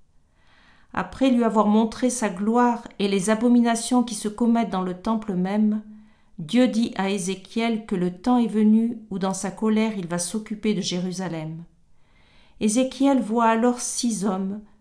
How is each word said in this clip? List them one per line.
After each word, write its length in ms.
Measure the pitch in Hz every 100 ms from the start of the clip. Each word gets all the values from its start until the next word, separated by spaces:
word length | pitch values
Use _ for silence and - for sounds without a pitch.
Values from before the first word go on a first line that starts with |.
| _ _ _ _ _ _ _ _ _
Après 380 | - 180 - 262
lui 120 | 240
avoir 220 | 196 214 208
montré 460 | 214 226 - 254
sa 180 | 247 208
gloire 580 | 180 208 240 247 214 - -
et 80 | 202
les 240 | 196 190
abominations 720 | 214 240 240 233 226 - 247
qui 100 | 240
se 140 | 214 208
commettent 420 | 208 233 233 185
dans 140 | 185
le 100 | 185
temple 400 | 180 220 226 208
même, 480 | 180 185 214 214 214 - - - _ _ -
Dieu 280 | 151 240 254
dit 240 | 233 233 -
à 160 | 190
Ézéchiel 760 | 202 180 185 - 226 233 220 220
que 100 | 185
le 140 | 180 180
temps 220 | 247 247
est 80 | 226
venu 500 | 214 214 220 233 - -
où 80 | 190
dans 140 | 190
sa 180 | 190 190
colère 420 | 185 220 214 220 202
il 120 | 165
va 100 | 175
s'occuper 560 | 175 220 214 208 214
de 80 | 175
Jérusalem. 840 | 165 180 180 180 180 160 156 160 170 _ _ - _ _ _ _ _ -
Ézéchiel 640 | 214 226 262 - 277 262
voit 240 | 202 233 226
alors 340 | 226 247 240
six 460 | - - 240 196 202
hommes, 360 | 190 190 208 - _